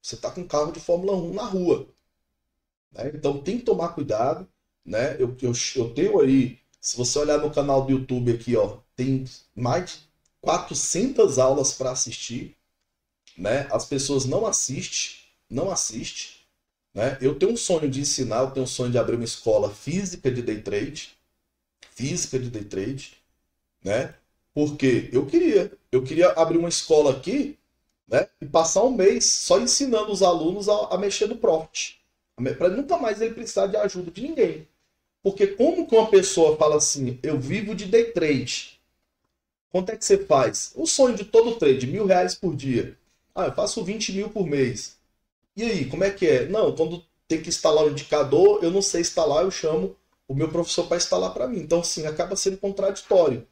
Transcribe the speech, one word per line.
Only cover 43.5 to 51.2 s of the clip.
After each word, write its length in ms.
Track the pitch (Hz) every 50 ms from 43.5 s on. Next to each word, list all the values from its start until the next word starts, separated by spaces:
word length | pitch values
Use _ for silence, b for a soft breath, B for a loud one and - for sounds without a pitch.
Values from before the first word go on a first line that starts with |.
| -
faço 320 | - - 208 - 233 190
vinte 260 | 170 208 226 214 - 190
mil 180 | 196 202 220
por 160 | - 214 190
mês. 500 | 156 143 139 135 120 113 - - - - _ _ _ _ _ _ _ _ _ _ _ _
E 80 | 196 226
aí, 220 | 233 214 180 131 120
como 160 | 160 165 185
é 60 | 196
que 160 | 196 - 185
é? 220 | 160 139 127 117 -
Não, 260 | 190 220 202 151 -
quando 300 | - 160 165 170 170 _ _ _ _ _ _
tem 140 | 160 160 160
que 80 | 175
instalar 340 | 165 - - 160 151 151 156
o 60 | 151
indicador, 760 | 139 135 - - - 147 139 131 127 160 185 202 208 208 170
eu 60 | 170
não 100 | 180 196
sei 220 | 196 - - - 170
instalar, 420 | - - - 165 147 139 156 180
eu 60 | 196
chamo 440 | 185 - - 160 160 - 185 196 - _ _ _ _ _ _
o 80 | _ 135
meu 140 | 135 160 156
professor 380 | 156 165 170 - - - 170 -
pra 80 | 175
instalar 380 | 175 - - - 180